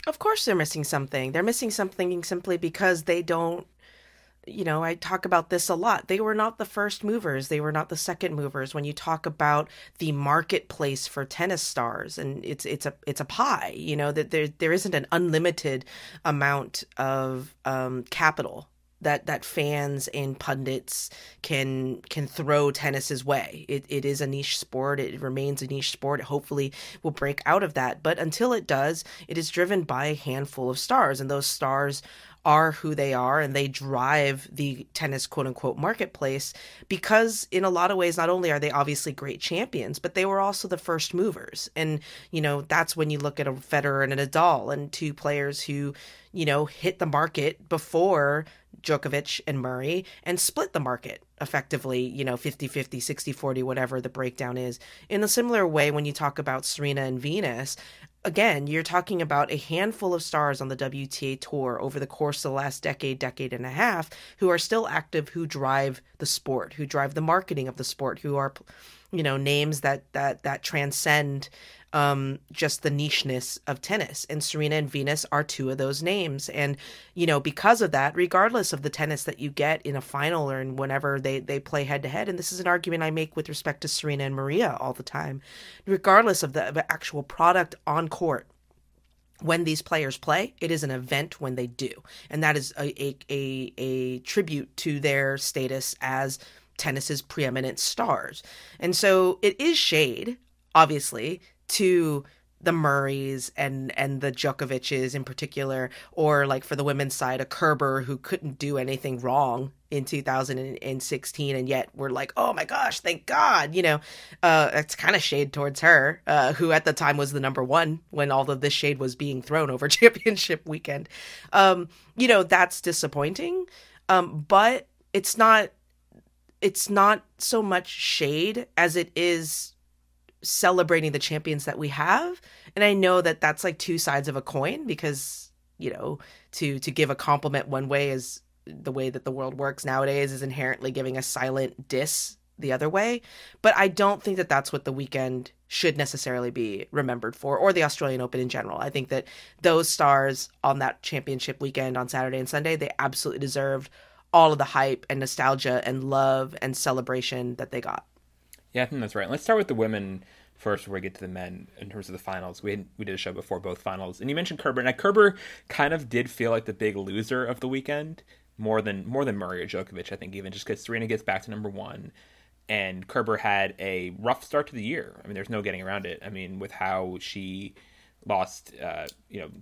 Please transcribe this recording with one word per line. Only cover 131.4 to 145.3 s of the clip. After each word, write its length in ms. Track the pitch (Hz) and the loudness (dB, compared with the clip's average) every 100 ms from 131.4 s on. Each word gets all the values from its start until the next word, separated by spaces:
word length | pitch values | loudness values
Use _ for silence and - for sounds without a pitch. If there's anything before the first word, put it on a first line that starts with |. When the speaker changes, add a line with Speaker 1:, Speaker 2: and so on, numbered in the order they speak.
| 156 147 143 | -2 -4 -4
Speaker 1:
that 120 | - | -4
we 80 | 151 | -4
have. 540 | 139 160 226 349 359 - - - | 0 4 4 2 -8 -14 -20 -8
And 100 | - | 4
I 100 | 208 | 4
know 260 | 196 185 180 | 6 6 6
that 200 | 170 160 | 6 4
that's, 220 | 151 151 | 2 2
like, 160 | 185 160 | -2 -2
two 180 | - 165 | -2 -2
sides 300 | 151 139 139 | 0 0 0
of 80 | |
a 80 | 135 | -4
coin 460 | - 139 147 294 269 | -4 -2 -2 -2 -4
because, 640 | 147 156 135 - - - _ _ - | -4 -4 -4 -6 -12 -16 _ _ -10
you 140 | 143 | -8
know, 260 | - 135 147 - - _ | -6 -6 -8 -12 -20 _
to, 280 | - 147 139 | -6 -4 -4
to 100 | 156 | -4
give 200 | 135 143 | 0 0
a 40 | |
compliment 540 | - - 143 151 139 - | 0 2 2 2 -2 -2
one 200 | 135 135 | -4 0
way 220 | 139 143 | 0 0
is 300 | 131 123 - _ _ - | -2 -6 -14 _ _ -20
the 240 | - 160 | -12 -8
way 180 | 135 131 | -4 -4
that 160 | 127 | -4
the 60 | 131 | -6
world 240 | 131 131 | -6 -6
works 300 | 127 139 135 | -4 -6 -4
nowadays, 480 | 143 131 135 139 139 | -2 0 2 2 0
is 100 | 135 | -2
inherently 480 | 135 131 131 - 135 | -6 -4 -4 -2 -4
giving 260 | 135 131 131 | -4 -4 -4
a 60 | |
silent 640 | 131 127 127 135 131 - 135 | -4 -2 -2 0 -2 -4 -4
diss 500 | 131 151 - - - _ - | -2 0 -2 -4 -10 _ -8
the 140 | 139 | -2
other 160 | 127 151 | 0 2
way. 340 | 190 226 240 - - - - | 2 0 -2 -6 -20 -20 2
But 160 | 220 233 | 6 6
I 100 | 196 | 6
don't 340 | 165 202 202 | 4 2 2
think 160 | 208 185 | -2 -2
that 120 | 170 | 2
that's 240 | 139 135 | 2 2
what 120 | 143 | -4
the 80 | 139 | -4
weekend 600 | 135 135 135 131 | -6 -4 -4 -2